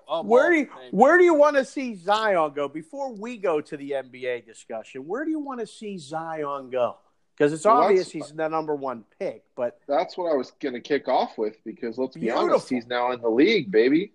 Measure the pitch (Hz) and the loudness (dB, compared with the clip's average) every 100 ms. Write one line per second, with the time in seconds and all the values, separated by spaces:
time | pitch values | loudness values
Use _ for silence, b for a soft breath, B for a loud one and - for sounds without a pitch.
0 | - 160 202 233 311 330 262 - - 185 | -2 -4 4 4 6 2 0 -8 -4 4
1 | 262 359 359 311 294 285 262 - 254 202 | 6 8 6 6 4 4 -2 -4 -8 -6
2 | 170 214 220 185 156 143 143 151 - 277 | -2 0 2 2 0 -2 -6 -8 -14 -10
3 | 269 214 220 240 190 156 147 151 139 139 | -10 -10 -12 -6 -2 -2 -4 -10 -6 -6
4 | 131 127 127 123 110 107 - 113 107 135 | -8 -10 -6 -6 -10 -20 -14 -14 -14 -14
5 | 143 220 311 311 277 254 208 - 214 190 | -10 -6 -4 -6 -8 -10 -12 -12 -14 -12
6 | 135 160 165 160 147 143 131 127 120 - | -12 -10 -8 -8 -6 -8 -6 -2 -2 -4
7 | _ _ _ - 147 156 208 233 196 190 | _ _ _ 0 0 2 2 4 4 2
8 | 175 170 139 151 156 160 156 147 135 117 | 0 -8 -12 -6 -4 -4 -4 -6 -6 -10
9 | 104 - 185 113 _ - 120 - - 143 | -12 -10 -10 -10 _ -6 -6 -6 -4 -2
10 | 180 - 175 143 123 - 143 123 - 143 | -2 -4 -2 -2 -2 -8 -8 -8 -4 -4
11 | - 139 233 - 107 107 - 104 117 110 | 0 0 -2 -4 -6 -6 -14 -10 -8 -6
12 | 131 165 113 131 175 - - 127 117 123 | -6 -4 -4 -2 0 0 0 -6 -4 -2
13 | 123 123 117 113 170 220 113 107 120 151 | -2 -2 0 4 4 4 2 2 4 2
14 | 202 | -2